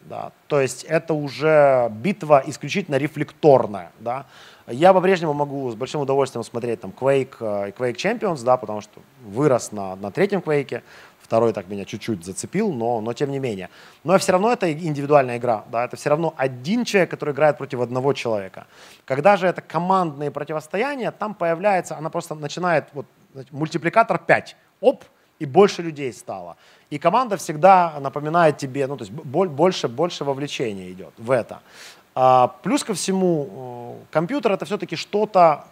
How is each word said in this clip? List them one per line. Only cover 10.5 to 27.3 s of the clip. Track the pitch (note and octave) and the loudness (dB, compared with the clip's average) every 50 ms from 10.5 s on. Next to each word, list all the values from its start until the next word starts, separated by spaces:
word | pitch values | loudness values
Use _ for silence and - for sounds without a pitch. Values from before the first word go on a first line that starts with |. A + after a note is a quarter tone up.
| D3+ D3 C3+ - B2+ A2+ _ _ - - - - _ _ | -2 -2 -2 -4 -8 -12 _ _ -20 -20 -20 -20 _ _
второй | _ _ A2+ A2+ A#2 A#2 G#2 | _ _ 2 2 2 2 0
так | G#2+ F#2 F2+ | -2 -6 -8
меня | G#2 G2+ F#2+ | -8 -10 -8
чуть-чуть | - - G#2+ - - A2+ F2+ E2 | -10 -10 -10 -6 -6 -6 -6 -6
зацепил, | F#2+ F#2 - - G2+ - F3 A3+ G#3+ D#3+ | -12 -10 -10 -12 -6 -4 -2 -2 -2 -2
но, | A#2+ A2+ A#2 A#2+ A2+ | -2 -2 -2 -2 -2
но | G#2 A2+ A#2+ | -4 -6 -4
тем | - D3 C#3 | -4 -4 -4
не | C#3 C#3 | -4 -6
менее. | C3+ B2+ G#2+ F#2+ F2+ E2+ - - - - - _ _ | -4 -6 -6 -6 -10 -14 -16 -20 -20 -20 -20 _ _
Но | C#3+ F3+ F#3+ | 2 2 2
всё | - - | 4 4
равно | F#3 F3+ G3 A#3 | 2 2 2 2
это | B3 - G3+ F3 | 0 0 0 -2
индивидуальная | D3+ D3+ F3+ D#3+ D3+ C#3+ C#3+ C#3 D3 C#3+ C3 B2 A#2+ A#2+ | -2 -2 -4 -4 -4 -4 0 4 4 4 4 4 -2 -4
игра, | A#2+ A#2+ A2+ G#2 G#2 - | -2 -2 -2 -2 -4 -6
да, | - A2+ A#2+ | -4 -4 -4
это | B2 - - | -4 -6 -6
всё | - D3 | 0 0
равно | D3 D3+ E3+ D#3+ - | 0 2 0 -4 -2
один | - C3+ C3+ B2+ B2 B2 D3+ G#3+ B3 A#3 | -2 -4 -4 -4 -6 -4 -2 -2 -2 -2
человек, | - - G3+ E3+ - | 0 2 2 2 2
который | - C#3 - D3 C#3 | -2 -6 -6 -6 -2
играет | C3+ D3+ D3+ C#3+ - | 2 2 2 2 0
против | D3 C3+ - A#2+ | -6 -8 -4 -4
одного | B2 A#2 B2 B2+ B2+ C#3+ C#3 | -4 -2 -2 -2 0 0 -2
человека. | - - A#2+ A2 G#2 G2 F#2 - - - _ _ - - - - _ _ | 0 -2 -4 -4 -4 -4 -8 -14 -18 -20 _ _ -20 -20 -20 -20 _ _
Когда | - C3 C3 D3 G3 G#3 F#3 | -6 -6 2 4 4 4 4
же | F3+ | 2
это | F3+ E3 - | -2 -2 -4
командные | - _ - D#3+ F3 F3+ F#3+ F#3+ F3+ D#3+ C#3 C#3 D3 D3 | -10 _ -4 -4 0 2 2 2 0 -2 -4 -6 -8 -8
противостояния, | - C#3+ D3 - D#3+ D3+ D3+ - - F#3+ A#3 C#4+ D4 C4+ A3+ E3 | -6 -8 -10 -8 -8 -10 -8 -6 -4 -4 -4 -4 -4 -4 -6 -6
там | D3 _ G3+ G#3+ G3 | -6 _ -10 -10 -6
появляется, | _ F3 E3 E3 E3 F#3 G#3 G3 F3+ E3 - D#3 | _ -2 -2 -2 0 2 2 2 2 0 -2 -6
она | C#3+ D3+ D#3+ | -6 -6 -4
просто | - F3 E3 - D#3 | -6 -6 -6 -6 -10
начинает, | D#3 D3 D3 - - F3 F3+ E3+ D3 C3+ - _ | -8 -8 -8 -6 -4 0 2 2 0 0 -2 _
вот, | C#3+ - _ _ _ _ _ _ | -14 -14 _ _ _ _ _ _
знаете, | C3+ C3 _ - | -20 -20 _ -6
мультипликатор | C3+ D#3 D#3 - E3 - E3 - A3 A3+ A3+ F3+ E3+ | -6 -6 -4 -4 -2 -2 2 4 4 4 4 0 -4
пять, | - - D3+ A2 - - - _ _ _ _ _ | 2 2 2 2 2 -6 -20 _ _ _ _ _
оп, | - A#3+ C#4+ - - _ _ _ _ _ _ _ | 2 2 2 2 -8 _ _ _ _ _ _ _
и | D#3 | -10
больше | C#3+ B2 E3+ G3+ F#3+ - - | -4 2 2 2 2 2 -4
людей | E3+ E3 D#3 C#3 C#3+ B2+ G#2+ | -8 -10 -8 -8 -8 -8 -10
стало. | - - - G#2+ F#2+ F2+ E2+ E2+ _ _ _ _ _ _ _ | -10 -14 -14 -12 -12 -12 -16 -18 _ _ _ _ _ _ _
И | D3 C#3+ | -12 0
команда | - E3+ F#3 A#3+ C4 A#3 | 0 2 2 2 0 0